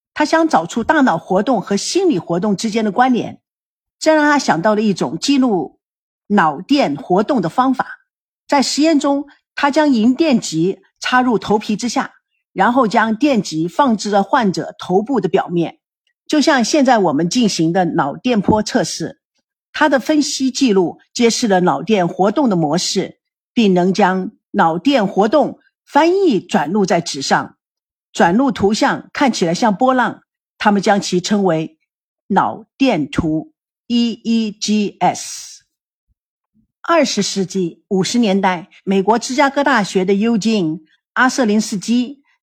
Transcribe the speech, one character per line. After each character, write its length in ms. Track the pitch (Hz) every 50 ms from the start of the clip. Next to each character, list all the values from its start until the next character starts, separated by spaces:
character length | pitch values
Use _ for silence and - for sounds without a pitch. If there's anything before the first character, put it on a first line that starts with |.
| _ _ _
他 140 | - 302
想 200 | - - 320 330
找 200 | 311 - 196 165
出 180 | 180 - 240 220
大 160 | - 311 311
脑 160 | 269 226 165
活 260 | 165 - - 190 220 214
动 180 | 269 262 202
和 160 | - - 202
心 320 | 202 - - - 339 392 359
理 80 | 262 170
活 200 | - - 170 180
动 160 | 180 214 202
之 160 | - - 226
间 140 | 190 226 220
的 80 | 208 180
关 200 | - 247 262 254
联。 280 | 208 151 - - - _ _ _ _ _ _ _ _ _ _ _ _
这 140 | - 311 311
让 100 | 311 294
他 140 | 294 294 277
想 220 | - - 160 156
到 140 | 165 214 214
了 80 | 208 220
一 100 | 214 185
种 240 | - 175 127 135 165
记 180 | - - 285 277
录 400 | 254 247 208 175 143 - - _ _ _ _ _ _ _ _ _ _ _
脑 320 | 202 202 170 156 143 139
电 360 | 185 - 277 285 240 165 139
活 260 | 151 - - - - 220
动 180 | - 302 240
的 80 | 165 165
方 240 | - - 247 269 254
法。 280 | - - - - - _ _ _ _ _ _ _ _ _ _
在 120 | 294 285
实 220 | 254 - - - 294
验 160 | 320 330 277
中， 280 | 285 285 285 277 285 - - _ _ _ _
他 160 | - - 285
将 220 | 269 311 302 294 269
银 200 | 220 208 247 262
电 280 | 254 320 311 254 208
极 400 | - - 156 160 165 190 190 - _ _ _ _
插 240 | - - - 254 254
入 160 | 254 233 190
头 200 | - - 202 220
皮 180 | 214 - 214
之 120 | 185 - 240
下， 260 | - 180 - - - _ _ _ _ _ _ _ _
然 200 | - 185 214 247
后 160 | 269 254 208
将 260 | - 233 214 226 220
电 260 | 214 269 302 269 214
极 280 | - - 156 156 160 180
放 280 | - - 285 269 226
置 140 | 202 - 208
在 120 | 202 196 196
患 300 | - - 277 233 196 165
者 220 | 165 139 - - -
头 240 | - - 180 196 214
部 180 | 220 277 226
的 80 | 170 180
表 180 | - - - 147
面， 300 | 175 170 165 127 - _ _ _ _ _ _ _ _ _ _
就 140 | _ - 302
像 240 | 254 320 302 262 226
现 200 | - - 311 269
在 140 | 247 247 220
我 140 | 190 165 139
们 160 | 143 165 175
进 200 | - 247 240 196
行 240 | - - 160 160 170
的 120 | 190 180 170 -
脑 220 | 170 143 143 139
电 240 | 165 - 254 240 208
波 200 | 185 - 214 214 208
测 200 | - - 247 170
试。 380 | - - - 165 - - - _ _ _ _ _ _ _ _ _ _ _
他 160 | - 294 311
的 120 | 285 262
分 200 | - - 311 302
析 300 | 277 - - - 269 262
记 220 | 247 - 277 247 196
录 260 | 190 180 143 - - _ _ _
揭 160 | - 240 233
示 160 | 220 - -
了 140 | 220 196 180
脑 220 | 180 180 139 139 156
电 260 | 165 220 196 175 170
活 240 | - - 185 208 214
动 160 | 320 294 247
的 80 | 196
模 200 | 175 156 143 151
式， 440 | 180 - - - 196 151 - - _ _ _ _ _ _ _ _
并 200 | - 226 196 185
能 220 | 180 175 190 185
将 380 | - 202 180 185 190 185 - - _ _ _ -
脑 260 | 202 180 160 160 180
电 280 | - 277 277 254 202
活 220 | 185 - 190 202 226
动 320 | 214 202 175 156 101 - _ _ _ _ _
翻 300 | _ - 277 311 339 359
译 240 | 392 403 339 233 175
转 320 | - - - 185 151 170 190
录 120 | 220 190
在 160 | 175 196 170
纸 220 | 165 - - 139 139
上， 340 | - 208 156 127 - - _ _ _ _ _ _ _ _ _ _ _ _
转 240 | - 214 175 175
录 140 | 233 277 269
图 240 | 185 - 202 196 220
像 340 | - 285 254 180 135 - - _
看 200 | - 294 262 220
起 120 | - 190
来 100 | 165 170
像 220 | - 254 226 202
波 180 | 175 254 254 262
浪， 280 | 254 233 196 131 - _ _ _ _ _ _ _ _
他 140 | - 214 208
们 100 | 202 180
将 180 | 220 202 202
其 200 | - - - 180
称 240 | 180 - 214 202 196
为 340 | 185 160 160 160 - - _ _ _ _ _ _ _ _ _ _ _
脑 360 | 196 185 135 107 113 175 226 _ _
电 320 | _ 269 262 220 160 143 -
图 440 | - - - 160 156 320 311 - _ _ _ _ _ _ _
，E 240 | _ 240 240 240 233
E 400 | 208 - _ 226 233 226 220 214
G 460 | 202 - - - 208 214 208 190 - _
S。 640 | - 170 127 - - - - - - - - - _ _ _ _ _ _ _ _ _ _ _ _ _ _ _ _ _ _ _ _ _ _ _ _ -
二 220 | - 339 330 285
十 180 | - - 208 196
世 240 | - - 196 190
纪 380 | 175 - 190 180 165 - - _ _
五 140 | 202 185 185
十 160 | - - 240
年 220 | 240 202 185 196
代， 280 | 190 196 185 - 196 - _ - _
美 160 | 190 196 196
国 160 | 185 196 220
芝 200 | 240 - - 262
加 120 | 262 294 277
哥 140 | 277 285 277
大 220 | 294 277 226 196
学 200 | - - 196 185
的 100 | 180 202
Eugene 640 | 196 214 233 233 220 175 220 220 214 175 156 156 - - _ _ _ _ _ _
阿 160 | - 247 262
瑟 160 | 254 - 254
林 160 | 214 208 220
斯 180 | 208 - 226 185
基 440 | - - 233 247 247 226 285 - _ _ _ _